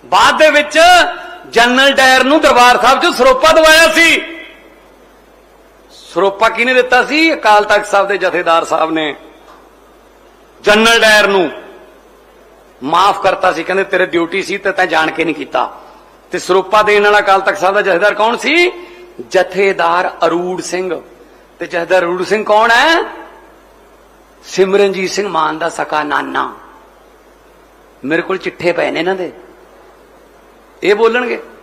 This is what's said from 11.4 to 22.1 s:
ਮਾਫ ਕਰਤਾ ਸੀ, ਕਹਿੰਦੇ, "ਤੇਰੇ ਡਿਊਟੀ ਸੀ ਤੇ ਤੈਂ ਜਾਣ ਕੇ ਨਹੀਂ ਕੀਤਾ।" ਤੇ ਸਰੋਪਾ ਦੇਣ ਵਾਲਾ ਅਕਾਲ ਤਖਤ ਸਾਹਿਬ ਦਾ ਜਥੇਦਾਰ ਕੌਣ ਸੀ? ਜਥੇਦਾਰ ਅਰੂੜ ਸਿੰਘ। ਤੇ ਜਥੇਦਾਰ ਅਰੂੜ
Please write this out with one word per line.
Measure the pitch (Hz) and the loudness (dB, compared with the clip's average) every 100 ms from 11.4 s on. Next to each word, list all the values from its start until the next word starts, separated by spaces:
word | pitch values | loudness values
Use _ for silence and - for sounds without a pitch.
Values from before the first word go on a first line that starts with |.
| 160 - - - - - _ _ _ _ - - _ _ | -2 -8 -20 -20 -20 -20 _ _ _ _ -20 -20 _ _
ਮਾਫ | 131 170 196 - | -2 2 2 0
ਕਰਤਾ | 190 180 185 | -2 0 -2
ਸੀ, | 160 | -2
ਕਹਿੰਦੇ, | 165 190 | -4 -4
"ਤੇਰੇ | 190 180 180 | -2 -2 -2
ਡਿਊਟੀ | 170 165 190 | -2 -4 -6
ਸੀ | 165 196 | -6 -6
ਤੇ | 196 | -4
ਤੈਂ | 190 185 | -2 -2
ਜਾਣ | 160 160 | 0 -2
ਕੇ | - 160 | -4 -6
ਨਹੀਂ | 147 | -6
ਕੀਤਾ।" | 135 127 117 - - - _ _ _ | -6 -4 -4 -8 -20 -20 _ _ _
ਤੇ | 180 | -12
ਸਰੋਪਾ | - 190 185 214 | -4 -4 0 0
ਦੇਣ | 208 208 | 2 2
ਵਾਲਾ | 208 208 | 2 2
ਅਕਾਲ | 196 190 | 2 0
ਤਖਤ | 190 - | 0 -2
ਸਾਹਿਬ | 180 202 | -2 0
ਦਾ | |
ਜਥੇਦਾਰ | 196 175 208 | 0 0 0
ਕੌਣ | 196 220 240 | 0 -2 -2
ਸੀ? | 240 320 349 - - - - - - | -2 0 0 -4 -20 -20 -20 -20 -4
ਜਥੇਦਾਰ | 185 185 180 196 185 170 175 185 - 165 | -2 -2 -2 -2 0 0 0 -2 -2 -2
ਅਰੂੜ | 170 180 180 | -2 -4 -8
ਸਿੰਘ। | 156 175 185 160 - - - - _ _ | -8 -8 -6 -8 -12 -20 -20 -20 _ _
ਤੇ | 170 | -8
ਜਥੇਦਾਰ | 175 170 185 | -6 0 0
ਅਰੂੜ | 175 | 0